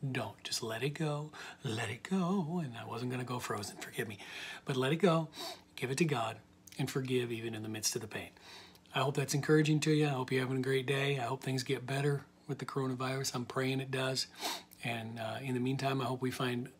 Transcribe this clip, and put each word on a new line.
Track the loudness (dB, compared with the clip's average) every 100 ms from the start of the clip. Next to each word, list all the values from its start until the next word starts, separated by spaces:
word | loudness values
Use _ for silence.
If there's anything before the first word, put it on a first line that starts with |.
| -4
Don't. | -4 -6 -8
Just | -4 -4
let | -2 -2
it | -2
go. | 0 0 0 -4 -10 -14 -8
Let | -4 -2 -2
it | -4
go. | 0 2 4 2 2 0
And | -2 -4
I | -6
wasn't | -2 -2
gonna | -2
go | -2 -4
Frozen. | -2 -4 -4 -8
Forgive | -10 -6 -6
me. | -6 -12 -12 -10 -12 -4
But | 2
let | 4
it | 6
go. | 6 6 2 -6 -10 -10 -14 -8
Give | -4
it | 2
to | 4
God | 4 0 -4 -14 -20 -20 -4
and | -2
forgive | 0 2 0 2
even | -2 -4
in | -6
the | -4
midst | -2 -2 -2
of |
the | -4
pain. | -8 -8 -14 -20 -18 -18 -20 -6 0
I |
hope | 2 2
that's | 2
encouraging | 0 6 6 8 6
to | 6
you. | 4 4
I |
hope | 2 2
you're | 2
having | 2 0
a |
great | 2 2 2
day. | 2 2 0
I |
hope | -2 -2
things | -2 -2
get | 0 -2 0
better | 0 2 0 -4 -20 -8
with | -6
the | -4
coronavirus. | -2 -2 0 -2 0 -2 -4
I'm | -4
praying | 0 0 0
it | 0
does. | -2 0 0 -4 -4 -6 -6 -10 -10
And, | -6 -4 -6 -6
uh, | -6 -4
in | -2
the | 2
meantime, | 2 2 2 0
I | 0
hope | 0
we | -2
find | 0 0 0 -4 -10